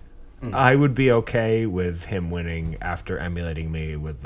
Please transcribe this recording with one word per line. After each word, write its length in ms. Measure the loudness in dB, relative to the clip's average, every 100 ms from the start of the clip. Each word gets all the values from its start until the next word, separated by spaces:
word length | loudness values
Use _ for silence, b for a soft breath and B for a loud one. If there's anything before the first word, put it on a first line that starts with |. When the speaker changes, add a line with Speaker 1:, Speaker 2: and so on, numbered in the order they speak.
| -20 -20 -20 -12
Speaker 1:
Mm. 120 | -4
Speaker 2:
I 220 | 2 6 6
would 180 | 4
be 180 | 4 4
okay 540 | 4 4 0 2 2 2
with 400 | 0 -2 -4 -6
him 240 | -4 -2
winning 460 | -4 -4 -4 -4 -6
after 360 | -6 -6 -6 -6
emulating 540 | -4 -4 -4 -4 -4
me 240 | -4 -4 -6
with, 300 | -8 -8